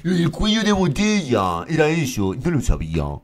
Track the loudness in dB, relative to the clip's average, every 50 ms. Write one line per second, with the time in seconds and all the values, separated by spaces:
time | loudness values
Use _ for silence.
0 | -2 0 2 2 2 0 0 0 0 0 2 2 2 2 2 2 2 0 0 0
1 | 2 2 2 0 0 2 2 2 2 0 -2 -4 -4 -4 -2 0 0 0 0 0
2 | -2 -2 -2 -2 -2 -2 -2 -2 -2 0 0 0 2 0 0 0 -2 -2 -2 -2
3 | -2 -2 -6 -8